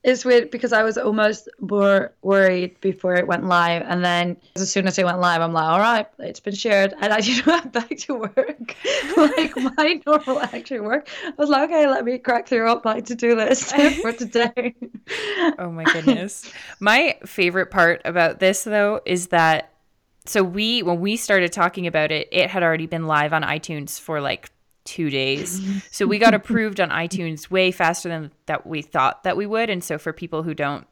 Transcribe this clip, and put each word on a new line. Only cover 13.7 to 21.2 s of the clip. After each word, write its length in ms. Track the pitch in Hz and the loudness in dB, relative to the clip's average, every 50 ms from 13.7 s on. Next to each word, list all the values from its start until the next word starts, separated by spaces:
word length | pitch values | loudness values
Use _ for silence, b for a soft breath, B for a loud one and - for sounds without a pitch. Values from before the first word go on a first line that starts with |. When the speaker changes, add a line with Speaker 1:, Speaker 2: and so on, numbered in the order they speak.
| 262 | 2
Speaker 1:
<laughs> 260 | 285 285 302 277 320 | 4 4 4 2 0
for 80 | 233 226 | -4 -6
today." 640 | 233 - 247 - - 233 233 233 - 247 240 247 - _ 240 233 - 202 _ B 440 440 427 415 415 392 349 330 B - | -6 -6 -10 -2 0 0 0 0 -2 -6 -6 -6 -8 _ -18 -18 -18 -20 _ B -10 -8 -6 -6 -4 0 0 -2 B -2
Speaker 2:
Oh 100 | 180 175 | -10 -10
my 140 | 170 165 160 | -10 -2 -2
goodness. 680 | - - 165 160 262 240 170 180 208 - - B B B B B B B B | -2 -2 2 2 2 0 2 -2 -8 -10 -14 B B B B B B B B
My 360 | 202 208 220 262 330 294 - - - | 2 4 4 4 2 2 -2 -6 -12
favorite 460 | - - - 180 175 175 190 180 - | -12 -2 0 0 2 2 0 -2 0
part 320 | - 196 170 170 170 - - | 2 4 4 4 4 0 -2
about 360 | - 170 180 165 156 - - | -2 2 2 2 2 2 2
this, 240 | 190 190 202 - - | 2 2 2 0 -4
though, 360 | 226 208 208 202 202 214 - - | -2 0 2 2 2 0 -2 -2
is 240 | - 180 180 180 - | -2 -4 -4 -2 0
that 420 | - 170 165 160 160 147 - _ _ _ _ _ _ _ _ _ _ _ _ | 2 4 4 4 2 2 -2 _ _ _ _ _ _ _ _ _ _ _ _
so 180 | - - 214 190 | -2 0 0 0
we, 380 | 180 175 202 214 226 240 240 | 0 0 -2 -2 0 0 0
when 180 | 185 175 175 170 | 0 0 -2 0
we 160 | 180 202 220 | 0 -2 -2
started 360 | 233 | -4